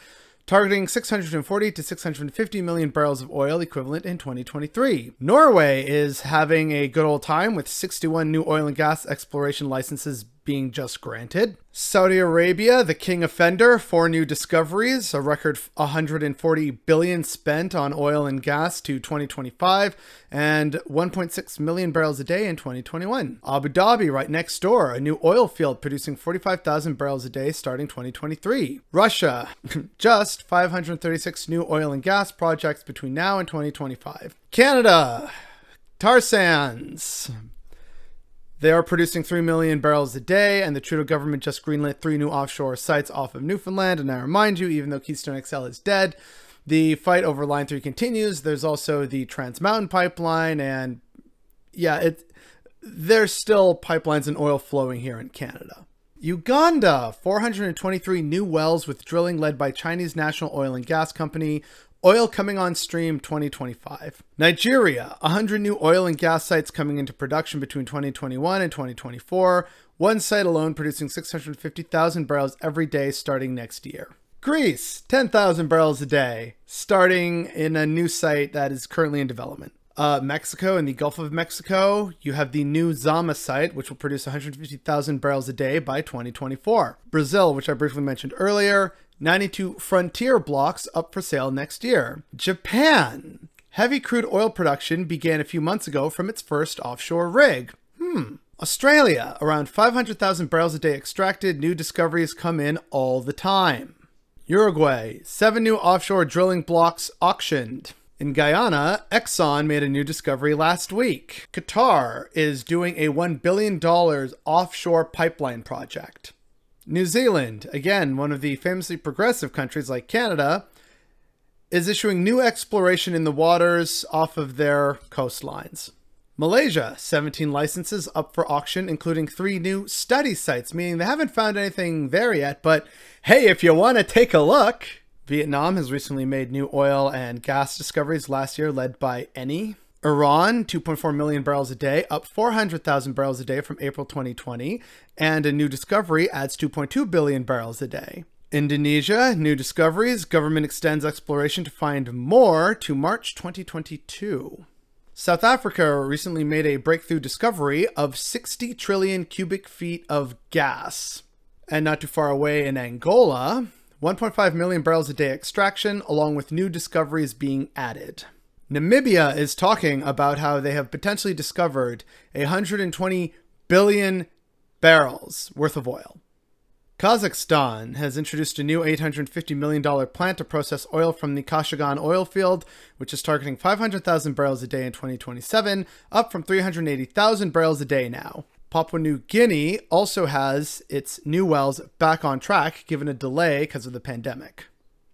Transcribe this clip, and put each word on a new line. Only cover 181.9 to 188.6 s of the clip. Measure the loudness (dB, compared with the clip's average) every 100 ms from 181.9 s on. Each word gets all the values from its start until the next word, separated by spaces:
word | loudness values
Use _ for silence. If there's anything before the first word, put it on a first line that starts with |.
| -2
oil | 0 0 0
field, | 0 0 0 -4 -20 -20 -16
which | -12
is | -6
targeting | -2 -2 -2 -2
five | 0 0
hundred | 0 -2
thousand | 0 0 0 0
barrels | 0 -2
a | -6
day | -6 -6
in |
twenty | -8 -10 -10
twenty-seven, | -12 -14 -2 0 0 -2 -6 -12 -4
up | -2 0
from | -4
three | -2 0
hundred | 0 -2 -4
eighty | -4 -4
thousand | 2 2 2 0
barrels | 2 2 2
a | 0
day | -2 -2
now. | -6 -12 -14 -18 _